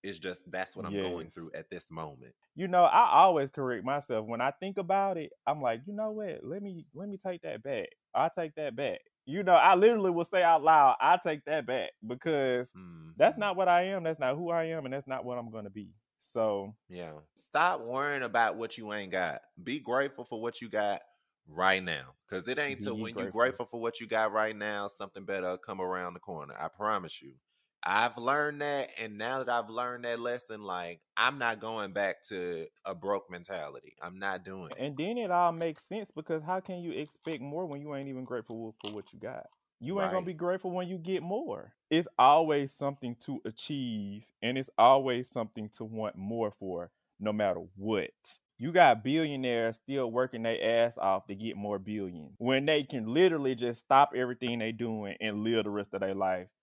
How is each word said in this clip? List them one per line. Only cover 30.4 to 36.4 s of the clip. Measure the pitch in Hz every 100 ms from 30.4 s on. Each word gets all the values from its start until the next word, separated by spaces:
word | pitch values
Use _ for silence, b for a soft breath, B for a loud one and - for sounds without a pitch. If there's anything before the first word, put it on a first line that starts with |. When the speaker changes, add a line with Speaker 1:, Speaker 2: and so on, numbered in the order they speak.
| - 110
Speaker 1:
like, | 101 90 87 85 _ -
I'm | 120 139
not | 120 110
going | 110 113 101
back | 95 98 - -
to | 98 90 82 80 _
a | 90 90
broke | 95 101 -
mentality. | 90 87 92 73 65 67 _
I'm | 87 92
not | 98 92
doing | 92 95 82 -
it. |
Speaker 2:
And | 135 139
then | 170 240
it | 208
all | 175 175
makes | 165 165 151
sense, | - 208 202
because | - 156 160